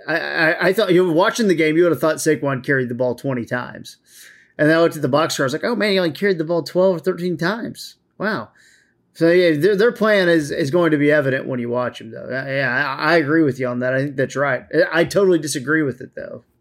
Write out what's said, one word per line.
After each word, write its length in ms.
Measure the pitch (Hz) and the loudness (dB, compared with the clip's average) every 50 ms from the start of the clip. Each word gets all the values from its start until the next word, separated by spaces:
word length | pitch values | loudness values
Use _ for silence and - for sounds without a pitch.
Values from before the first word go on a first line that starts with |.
| - 143 | -8 -6
I, 100 | 156 160 | -4 -4
I, 500 | 147 143 143 165 165 156 175 - 180 180 | -4 -4 -2 0 0 0 0 2 0 0
I 60 | 185 | 2
thought, 180 | 220 208 185 175 | 2 2 2 4
you 120 | 175 185 | 4 4
know, 60 | 180 156 | 4 2
watching 340 | 160 196 226 - - 226 196 | 2 2 2 0 0 0 2
the 80 | 175 | 2
game, 220 | 147 160 156 156 165 | 2 2 2 2 2
you 60 | 180 | 2
would 80 | 170 | 2
have 100 | 156 135 | 2 2
thought 160 | 175 160 151 143 | 0 0 -2 0
Saquon 460 | - 160 156 147 151 139 135 123 120 | 0 0 0 0 0 -2 -4 -4 -2
carried 260 | - 139 131 127 120 | -2 0 0 0 -2
the 60 | 123 | -4
ball 180 | 117 127 123 120 | -2 -2 -2 -4
twenty 300 | - - 139 131 123 110 | -4 -4 -4 -4 -4 -4
times. 520 | - 123 123 123 - - - - - - _ _ _ _ - - - - - _ _ _ - | -4 -6 -6 -6 -8 -12 -16 -18 -20 -20 _ _ _ _ -20 -20 -20 -20 -20 _ _ _ 0
And 120 | 151 151 | 2 4
then 80 | 160 165 | 4 4
I 40 | |
looked 160 | 170 165 - 156 | 4 2 2 0
at 40 | |
the 60 | 143 135 | -2 0
box 260 | 135 147 165 151 - | 2 2 0 0 -2
score, 100 | - 143 | -2 -2
I 20 | 127 | -2
was 60 | 135 | -2
like, 100 | 165 - | -2 -4
"Oh 120 | 208 240 | -4 -2
man, 160 | 208 202 214 190 | 0 0 0 2
he 60 | 190 | 0
only 120 | 180 165 | 0 0
carried 260 | 139 - 196 202 190 160 | -2 -2 -2 0 0 0
the 60 | 160 | 0
ball 200 | 156 175 170 143 | 0 -2 -2 -2
twelve 340 | - - 180 185 190 180 160 | -2 0 2 2 2 2 2
or 20 | |
thirteen 380 | 143 185 180 170 175 180 170 147 | 0 -4 -4 -2 -4 -4 -4 -2
times. 580 | 170 175 214 - 151 226 - - - - - _ _ _ _ - | -2 -4 -4 -4 -6 -10 -12 -14 -16 -18 -20 _ _ _ _ -8
Wow." 320 | 180 214 208 131 107 - _ _ _ _ _ _ _ _ _ _ _ _ _ - | -6 -4 -4 -6 -8 -10 _ _ _ _ _ _ _ _ _ _ _ _ _ 0
So, 100 | 165 165 | 2 4
yeah, 260 | 175 180 180 170 156 143 | 4 4 4 4 4 2
their, 180 | 151 208 208 | 2 2 2
their 160 | 185 220 240 | 4 2 2
plan 380 | - - 202 220 214 202 185 170 | 2 2 2 2 4 4 4 4
is, 200 | 170 165 147 143 | 4 2 2 0
is 220 | - - 165 135 | -2 -4 -2 0
going 200 | 139 175 170 160 | 2 2 2 2
to 60 | 156 143 | 2 2
be 140 | 143 147 | 4 4
evident 340 | 151 151 139 135 131 135 - | 4 4 2 2 0 -2 -4
when 140 | 127 131 123 | -4 -6 -6
you 80 | 117 120 | -4 -4
watch 320 | 120 123 123 117 - - | -4 -4 -4 -4 -6 -10
'em, 120 | 117 113 | -14 -16
though. 140 | 113 - - - | -16 -14 -10 -8
Yeah, 160 | 120 131 135 139 | -8 -8 -6 -4
yeah, 480 | 135 139 139 123 120 135 147 139 135 139 | -4 -2 -2 0 0 -2 -2 -2 -4 -2
I, 180 | 151 151 170 | 0 2 2
I 20 | 170 | 2
agree 260 | 147 135 156 165 160 | 2 2 2 2 2
with 160 | 139 123 123 | 2 0 -2
you 80 | 127 123 | -4 -4
on 120 | 123 123 | -4 -2
that. 140 | 123 127 131 | -2 -2 0
I 40 | 135 139 | -2 -2
think 100 | 147 135 | -2 -2
that's 220 | 135 131 127 - 131 | -4 -4 -2 -2 -2
right. 260 | 143 139 127 - - - - | -2 -2 -2 -4 -6 -2 0
I, 280 | 156 180 180 160 165 | 0 0 2 2 0
I 20 | 170 | 0
totally 340 | 143 - 185 202 185 180 160 | 0 2 2 2 4 2 2
disagree 420 | 151 147 143 147 123 139 156 160 | 0 -4 -6 -6 -4 -2 0 0
with 180 | 151 135 - - | 0 -2 -4 -6
it, 160 | - - _ | -12 -16 _
though, 300 | - - - - - - _ _ _ | -14 -14 -14 -14 -16 -18 _ _ _